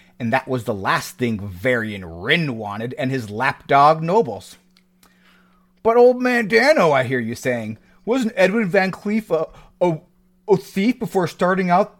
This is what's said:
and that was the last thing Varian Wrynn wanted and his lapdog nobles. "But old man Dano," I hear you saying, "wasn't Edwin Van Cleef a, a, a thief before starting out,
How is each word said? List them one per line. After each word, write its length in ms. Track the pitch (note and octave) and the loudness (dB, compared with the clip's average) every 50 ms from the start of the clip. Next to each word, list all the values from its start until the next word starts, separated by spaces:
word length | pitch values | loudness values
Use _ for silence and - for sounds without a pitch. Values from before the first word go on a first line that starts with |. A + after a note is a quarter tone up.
| _ _ _ _ | _ _ _ _
and 100 | A#2+ A2+ | -4 -2
that 160 | A2+ - - | -2 -2 -2
was 160 | - B2+ B2 G#2+ | -4 -6 -6 -4
the 100 | A#2+ A2 | -6 -6
last 440 | G2 F#2+ B2 D#3+ D3 - - - | -4 -4 -4 -4 -4 -4 -8 -8
thing 280 | - B2+ A#2 A2 G2 G2+ | -6 -4 -4 -4 -6 -8
Varian 600 | G2+ F2+ F2 G2+ C3 B2+ A#2 A2 A2 G#2 G2 F#2 | -12 -12 -6 -2 -2 -2 -2 -2 -6 -8 -10 -12
Wrynn 520 | E2+ E2+ E2+ F#2 B2 D#3 F3 E3 C#3+ A#2 | -12 -14 -10 -4 -2 -2 0 -2 -4 -6
wanted 360 | A2 G#2 G2+ G2+ G#2+ A#2 B2 - | -6 -8 -8 -8 -8 -8 -8 -6
and 180 | - C#3 C3 | -6 -4 -4
his 180 | C3+ C3+ A2 G2+ | -4 -6 -6 -8
lapdog 720 | G#2 A2 B2+ C#3 C#3+ - - - C#3 C#3 C#3+ D3+ D#3+ D#3+ | -6 -2 -2 -2 -2 -4 -4 2 4 6 6 6 4 2
nobles. 540 | D#3+ E3 F#3 A3+ A#3 A#2+ G2+ F#2 - - - _ _ _ _ _ _ _ _ _ _ _ _ _ _ _ _ _ _ _ _ _ _ _ _ _ - | 0 0 0 0 0 0 -6 -10 -14 -18 -20 _ _ _ _ _ _ _ _ _ _ _ _ _ _ _ _ _ _ _ _ _ _ _ _ _ 0
"But 140 | A3 A3+ | 2 6
old 240 | B3 B3 B3 B3 B3 | 6 6 6 6 4
man 260 | B3 B3+ B3 A#3+ A#3 | 0 0 0 0 0
Dano," 440 | F3+ A3+ A3 A#3+ C#4+ D#4+ C#4+ F#3 D#3+ | 2 2 2 4 4 4 4 4 4
I 120 | C#3+ C3 A#2+ | 4 2 2
hear 160 | A#2 C3 B2+ | 0 -2 -2
you 160 | A2+ A2+ A#2 | -2 -4 -8
saying, 420 | - - C3 A#2+ A#2+ A2 G#2+ A2 - _ _ _ _ _ | -4 -4 -4 -4 -4 -6 -8 -10 -12 _ _ _ _ _
"wasn't 280 | G3+ A#3+ C4+ A#3 A3 - | -2 -2 0 0 -2 2
Edwin 320 | F#3+ F#3 F#3 G3 A#3 A3 F3 | 2 2 2 2 0 -2 0
Van 220 | D#3+ G3 F#3+ F#3+ | 0 0 0 0
Cleef 380 | F3 - - G3+ G#3+ A3 G#3+ - | -4 -6 -6 -4 -4 -4 -2 -2
a, 180 | F3 D3+ C3+ - - - - _ _ _ F3 | -4 -4 -4 -6 -10 -18 -20 _ _ _ 0
a, 140 | F3+ D#3+ D#3 - _ _ _ _ _ _ _ _ | 0 0 -2 -8 _ _ _ _ _ _ _ _
a 100 | - G3+ | 0 0
thief 420 | - - - - F#3+ G3 A#3+ B3 - | 0 0 -6 -4 -2 0 0 -2 -2
before 280 | - - - F#3+ F3 | -6 -4 -2 -2 -2
starting 420 | D3+ - - F#3 F3 F#3+ F#3 F#3+ F3+ | -2 -2 -2 0 0 0 0 0 2
out, 280 | F3 F3+ G#3 - - | 2 2 2 0 -6